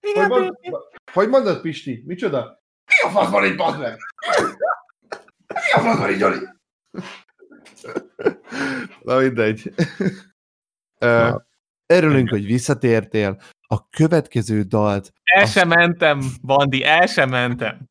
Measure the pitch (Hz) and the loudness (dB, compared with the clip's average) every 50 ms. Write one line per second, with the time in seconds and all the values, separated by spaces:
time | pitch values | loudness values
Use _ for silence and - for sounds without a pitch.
0 | - 415 415 415 403 403 247 381 370 370 - _ _ 359 359 - - _ _ - | -6 -4 0 0 0 2 2 0 -2 -2 -6 _ _ -12 -12 -12 -14 _ _ -20
1 | _ - - 175 202 220 262 269 240 202 165 - - 170 147 - - 143 123 110 | _ -6 0 0 0 4 2 2 2 2 -2 -2 -4 -8 -8 -8 -10 -10 -12 -12
2 | - 147 180 175 254 196 143 127 113 98 - _ _ _ _ _ _ - - - | -10 -12 -10 -6 -6 -4 -4 -4 -6 -8 -16 _ _ _ _ _ _ -2 0 0
3 | - - 165 202 185 175 190 202 196 196 - - - 214 156 151 139 117 110 - | 0 0 0 0 0 2 0 0 0 0 -2 -2 -4 -4 -4 -4 -8 -8 -8 -10
4 | - - - - - 679 698 508 381 - - _ - 698 - - - _ _ _ | -18 -20 -18 -12 -6 -2 0 0 0 -2 -6 _ -4 -4 -4 -6 -10 _ _ _
5 | _ _ - - - _ _ _ _ _ - 719 698 - - - 240 233 226 - | _ _ -18 -18 -18 _ _ _ _ _ -10 -8 -4 0 0 0 0 0 -2 -2
6 | - - 98 - - - - - - - - _ _ _ _ _ _ _ _ - | -2 -4 -2 0 0 -2 -2 -4 -8 -14 -18 _ _ _ _ _ _ _ _ -18
7 | - - - - _ _ _ _ - _ - - _ - _ - - - - - | -16 -16 -20 -20 _ _ _ _ -20 _ -20 -20 _ -20 _ -20 -20 -10 -10 -10
8 | - _ _ - - - - - _ - - 269 277 269 269 262 240 - - _ | -10 _ _ -6 -4 -4 -4 -6 _ -14 -10 -8 -8 -8 -8 -10 -12 -14 -18 _
9 | _ 117 123 131 131 135 123 113 113 107 110 110 - - - - 165 - - - | _ -2 0 2 2 0 0 0 0 0 -2 -4 -8 -12 -4 -4 -4 -4 -2 -4
10 | 190 190 - - - _ _ _ _ _ _ _ _ _ _ _ _ _ _ _ | -4 -4 -4 -8 -20 _ _ _ _ _ _ _ _ _ _ _ _ _ _ _
11 | - 120 117 117 117 117 - - _ _ _ _ _ _ _ _ _ _ 165 180 | 0 2 4 4 2 2 0 -4 _ _ _ _ _ _ _ _ _ _ 4 4
12 | 160 156 143 135 127 107 120 104 101 98 117 123 120 - 143 - - 123 113 110 | 6 4 4 4 2 2 -2 -4 -2 -2 -2 -2 0 -2 -2 0 2 2 2 2
13 | 101 - - 110 104 98 95 - - - _ _ _ _ 113 104 _ _ - - | 0 -2 -2 0 0 0 -2 -6 -14 -20 _ _ _ _ -6 -6 _ _ 0 0
14 | 156 160 175 160 135 - - 120 104 107 110 107 104 95 113 107 107 104 101 101 | 2 4 4 0 0 0 -4 -4 -2 0 -2 -2 -2 0 0 2 2 2 0 -2
15 | 98 - _ _ _ - 175 190 202 202 - 202 180 170 170 170 170 170 170 170 | -4 -10 _ _ _ 2 4 4 4 4 4 2 2 4 4 4 4 4 2 2
16 | 170 156 147 139 135 131 127 - - 131 135 139 143 139 131 131 135 147 156 165 | 2 2 2 2 -2 -6 -8 -10 -2 2 4 4 4 2 0 0 2 2 4 4
17 | 180 - - - 143 127 127 123 123 123 123 123 - 107 - - - _ | 4 2 2 0 0 0 0 -2 -2 -2 -4 -4 -6 -8 -8 -10 -18 _